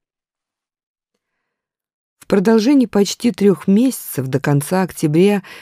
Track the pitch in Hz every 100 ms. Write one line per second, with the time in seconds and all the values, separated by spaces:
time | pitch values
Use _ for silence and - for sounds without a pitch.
0 | _ _ _ _ _ _ _ _ _ _
1 | _ _ _ _ _ _ _ _ _ _
2 | _ _ - 196 196 226 220 285 233 202
3 | 196 - 240 - 196 165 - 202 262 -
4 | - - 131 139 147 143 - 185 185 -
5 | 156 156 196 202 - -